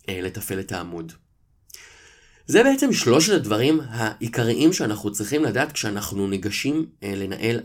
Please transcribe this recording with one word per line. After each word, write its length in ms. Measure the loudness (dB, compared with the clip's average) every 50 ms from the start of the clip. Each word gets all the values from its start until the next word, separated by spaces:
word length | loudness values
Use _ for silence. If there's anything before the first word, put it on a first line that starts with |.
| -10 -8
אה, 120 | -6 -4
לתפעל 380 | -6 -6 -6 -8 -6 -6 -6 -6
את 120 | -6 -6
העמוד. 420 | -8 -8 -8 -8 -10 -10 -12 -12 -16 _ _ _ _ _ _ _ _ _ _ _ -20 -20 -20 -20 -20 -20 -20 -20 -20 _ _ _ _ _ _
זה 160 | 4 4 6 6
בעצם 300 | 6 4 4 2 2 2
שלושת 400 | 2 4 4 4 4 6 4 2
הדברים 460 | 2 2 0 0 2 4 4 4 2 0 -4
העיקריים 840 | -4 -4 -4 -4 -2 -4 -8 -4 -2 0 0 2 2 4 4 4 4
שאנחנו 380 | 2 -2 -2 -4 -4 -4 -6
צריכים 320 | -4 -4 -4 -2 0 0 0
לדעת 280 | 0 0 0 -2 -2
כשאנחנו 560 | -4 -4 -4 -4 -4 -4 -6 -6 -4 -2 -2
ניגשים, 580 | -2 -2 -2 -4 -4 -4 -2 -2 -2 -2 -2 -4 -4 _ _ -8
אה, 100 | -6 -6
לנהל 440 | -6 -6 -6 -6 -2 -2 -2 -2 -2